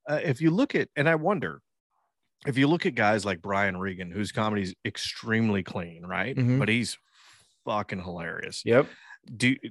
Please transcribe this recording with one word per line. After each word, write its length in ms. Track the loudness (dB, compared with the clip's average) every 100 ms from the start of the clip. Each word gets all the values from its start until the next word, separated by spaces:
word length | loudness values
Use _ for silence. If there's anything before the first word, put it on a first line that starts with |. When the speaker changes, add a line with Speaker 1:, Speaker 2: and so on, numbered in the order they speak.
| -4
Speaker 1:
Uh, 100 | -2
if 180 | 0 2
you 100 | 4
look 220 | 4 2
at, 160 | 2 -2 0
and 120 | 2
I 60 | 2
wonder, 460 | 2 0 -2 -8 _ _ _ _ _ _ _ _ -4
if 100 | 2
you 100 | 4
look 180 | 4 2
at 100 | 2
guys 300 | 4 4 0
like 160 | -4
Brian 360 | -2 0 0 -2
Regan, 320 | -6 -6 -8
whose 220 | -6 -4
comedy's 420 | -2 0 0 -2 -6 -10
extremely 760 | -8 -8 -8 -2 2 2 2
clean, 400 | -2 -8 -10 -12 -6
right? 300 | -4 -2 0
Speaker 2:
Mm-hmm. 240 | 2 2
Speaker 1:
But 100 | 2
he's 280 | 0 -2 -8 _ _ -20 _ _ _ -6
fucking 360 | -4 -4 -8
hilarious. 600 | -8 -8 -8 -8 -10 -6 2
Speaker 2:
Yep. 220 | 4 4 -4 -20 -20 -16 -2
Speaker 1:
Do, 200 | 0 0 -6